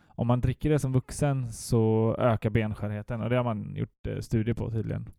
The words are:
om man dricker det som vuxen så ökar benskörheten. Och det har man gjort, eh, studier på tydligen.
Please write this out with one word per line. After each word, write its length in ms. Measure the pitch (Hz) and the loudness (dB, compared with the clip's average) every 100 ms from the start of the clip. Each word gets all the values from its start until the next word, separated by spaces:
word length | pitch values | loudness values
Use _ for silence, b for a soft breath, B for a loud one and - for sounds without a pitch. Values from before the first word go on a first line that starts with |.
| B | B
om 200 | - 117 | -4 2
man 140 | 123 | 2
dricker 300 | 127 - 151 | 2 0 2
det 80 | 131 | 2
som 140 | 135 | 4
vuxen 600 | 127 - - 147 135 117 | 0 0 -2 0 0 -4
så 640 | 113 - 117 110 110 113 - | -8 0 4 4 4 2 2
ökar 320 | 120 107 113 | 2 2 0
benskörheten. 680 | 110 107 104 104 104 - 117 | 0 -2 -4 -6 -6 -6 -6
Och 80 | 110 | 0
det 60 | 123 | 0
har 80 | |
man 320 | 120 107 98 98 | 0 -4 -6 -6
gjort, 300 | 110 _ 110 | -6 _ -8
eh, 100 | 104 | -8
studier 360 | 110 113 110 | 0 0 0
på 160 | 110 110 | -2 -2
tydligen. 380 | 113 110 107 117 | -4 -4 -6 -8